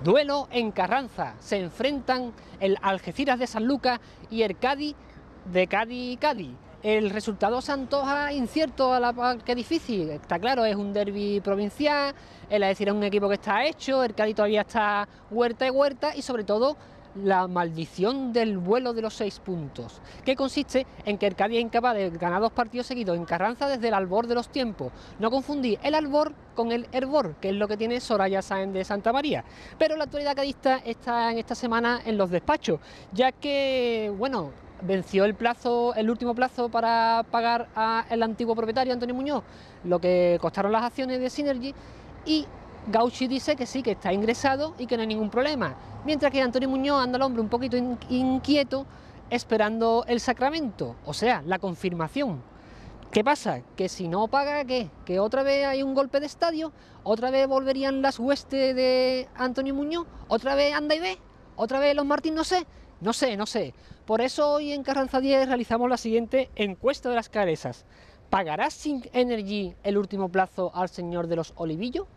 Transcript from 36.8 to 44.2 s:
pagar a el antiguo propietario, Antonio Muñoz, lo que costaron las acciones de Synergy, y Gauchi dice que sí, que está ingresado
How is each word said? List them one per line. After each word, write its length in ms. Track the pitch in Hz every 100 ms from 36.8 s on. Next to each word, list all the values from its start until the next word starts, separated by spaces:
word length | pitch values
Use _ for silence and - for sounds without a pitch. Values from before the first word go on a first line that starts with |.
| 226 226 226 226 226
pagar 380 | 233 233 233 240 -
a 280 | 220 226 226
el 140 | 226
antiguo 300 | 226 214 233 226
propietario, 340 | 220 226 262
Antonio 240 | 247 240 254
Muñoz, 260 | 277 277 - - - - 175
lo 160 | 175
que 360 | 180 180 175 175
costaron 320 | 170 196 196
las 100 | 220
acciones 380 | 240 - 262 254
de 80 | 254
Synergy, 440 | 269 285 262 262 - - - - - -
y 200 | 311 294 - - - -
Gauchi 400 | 220 240 - 254
dice 280 | 262 277 294
que 100 | 240
sí, 160 | 262
que 100 | 247
está 200 | 196 -
ingresado 640 | 190